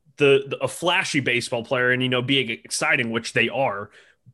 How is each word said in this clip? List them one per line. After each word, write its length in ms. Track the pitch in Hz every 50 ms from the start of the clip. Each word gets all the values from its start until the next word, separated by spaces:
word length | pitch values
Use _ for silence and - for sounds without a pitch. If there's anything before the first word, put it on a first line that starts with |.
| _ _ _ -
the, 260 | 143 139 139 135 139
the, 120 | 139 - -
a 100 | 135 127
flashy 500 | - - 165 175 175 185 185 - - 151
baseball 460 | 127 131 120 120 117 - 127 120 113
player 260 | - 135 123 123 123
and, 100 | 127 123
you 80 | 127 127
know, 140 | 127 123 120
being 260 | 120 139 135 127 113
exciting, 600 | 113 - - - - - - 151 160 139 120 117
which 220 | 113 117 113 - -
they 160 | 123 117 123
are, 420 | - 120 135 120 101 101 104 - _ - - _ _ _ _ _